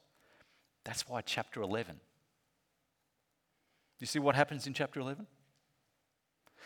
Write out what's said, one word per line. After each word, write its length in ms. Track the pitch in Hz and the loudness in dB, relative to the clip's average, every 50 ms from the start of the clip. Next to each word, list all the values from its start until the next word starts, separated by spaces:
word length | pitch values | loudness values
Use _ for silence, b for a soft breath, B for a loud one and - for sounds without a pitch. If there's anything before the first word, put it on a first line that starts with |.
| _ _ _ _ _ _ - - - _ _ _ _ _ _ _ _ | _ _ _ _ _ _ -20 -20 -20 _ _ _ _ _ _ _ _
That's 220 | - 113 - - - | -8 -6 -6 -6 -4
why 140 | 123 120 | -4 -6
chapter 400 | 110 - - - 113 - - - | -4 -2 -2 -2 -2 -2 -4 -4
eleven. 380 | 107 98 101 110 117 - 78 - - _ _ _ _ _ _ _ _ _ _ _ _ _ _ _ _ _ _ _ _ _ _ _ _ _ _ _ _ _ _ _ _ _ _ _ _ _ _ - | -2 0 0 0 -2 -4 -8 -14 -18 _ _ _ _ _ _ _ _ _ _ _ _ _ _ _ _ _ _ _ _ _ _ _ _ _ _ _ _ _ _ _ _ _ _ _ _ _ _ -10
You 80 | - 120 | -6 -2
see 120 | - 156 | 0 4
what 160 | 139 143 139 | 6 6 6
happens 300 | 135 147 143 156 139 120 | 8 6 4 4 -2 -6
in 80 | 139 135 | -4 -2
chapter 260 | - 151 135 - 147 | -2 -2 -2 -2 -4
eleven? 280 | 131 127 139 156 214 - - _ _ _ _ _ _ _ _ _ _ _ _ _ _ _ _ _ _ _ _ _ _ B B B B | -4 -4 -6 -8 -10 -14 -16 _ _ _ _ _ _ _ _ _ _ _ _ _ _ _ _ _ _ _ _ _ _ B B B B